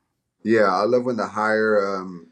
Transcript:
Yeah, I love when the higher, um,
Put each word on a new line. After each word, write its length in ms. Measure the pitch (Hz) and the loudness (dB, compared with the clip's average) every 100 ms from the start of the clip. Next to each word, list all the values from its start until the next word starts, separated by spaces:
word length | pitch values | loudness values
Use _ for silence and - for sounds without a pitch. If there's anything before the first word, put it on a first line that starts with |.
| _ _ _ _ | _ _ _ _
Yeah, 260 | 107 113 98 | 2 4 4
I 140 | 92 | 2
love 220 | 110 123 123 | 2 0 -2
when 100 | 113 | -4
the 120 | 92 | -6
higher, 520 | 104 107 110 110 107 98 95 | -4 0 0 2 0 0 -4
um, 320 | 92 87 82 | -8 -14 -20